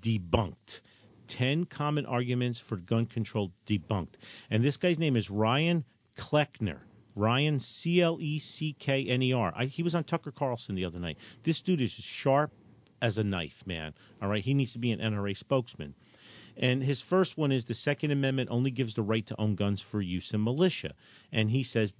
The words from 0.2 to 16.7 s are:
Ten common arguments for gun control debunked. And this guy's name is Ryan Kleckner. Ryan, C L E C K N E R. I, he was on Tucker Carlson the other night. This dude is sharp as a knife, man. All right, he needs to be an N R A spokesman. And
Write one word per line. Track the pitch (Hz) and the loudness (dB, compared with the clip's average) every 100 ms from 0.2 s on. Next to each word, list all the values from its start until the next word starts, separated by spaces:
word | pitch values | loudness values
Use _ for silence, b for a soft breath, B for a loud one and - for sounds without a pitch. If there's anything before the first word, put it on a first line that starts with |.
| 87 113 92 - - - b b b - - | 2 2 2 -6 -18 -20 b b b -20 -14
Ten | - 127 156 175 | 0 2 2 -2
common | - 147 151 - | -2 -2 0 0
arguments | 123 123 123 123 117 | -2 0 0 0 -4
for | - 98 | -6 -8
gun | 87 113 113 | 0 2 2
control | 117 104 110 95 - - | -2 -2 -2 -4 -6 -2
debunked. | 104 - 101 76 - B B B | -2 0 -2 -4 -10 B B B
And | 110 | 2
this | 135 - | 2 2
guy's | 180 160 | 2 2
name | 160 120 | 2 2
is | 90 | 0
Ryan | 101 110 135 165 170 - b _ - | 0 2 4 2 0 -2 b _ -16
Kleckner. | - 151 143 - 101 71 - - _ 101 | 0 2 2 -2 -4 -4 -14 -20 _ 0
Ryan, | 107 127 151 143 | 2 4 2 0
C | - - 170 175 | -2 -6 2 4
L | 170 170 | 4 2
E | 151 151 | -4 -4
C | - - 156 - | -4 -4 -6 -4
K | - 135 117 | 0 0 2
N | 127 | 2
E | 127 | 2
R. | 127 95 - | 2 2 0
I, | 131 | -4
he | - | -2
was | 170 165 | 0 0
on | |
Tucker | 151 165 151 | 0 -4 -4
Carlson | - 139 120 - 95 | -4 -2 -2 -4 -4
the | 90 | -2
other | 87 | -4
night. | 87 76 B B | -6 -8 B B
This | 160 156 | -2 -2
dude | - 170 | 0 0
is | 117 | 0
sharp | - - - 143 139 151 - - - _ _ | -4 -12 -2 4 4 2 -4 -20 -20 _ _
as | 117 107 | 0 2
a | |
knife, | 101 95 78 - 95 | 0 0 -4 -10 -8
man. | 82 78 - B B | -6 -8 -12 B B
All | 101 | -2
right, | 104 | -2
he | 127 | 0
needs | 139 120 | 0 0
to | 117 | -2
be | 120 | -2
an | 110 | 0
N | 110 104 | -2 -2
R | 101 | -2
A | |
spokesman. | 98 - 135 117 - 73 - B B B B B - | -6 0 0 0 -10 -14 -14 B B B B B -2
And | 127 | 0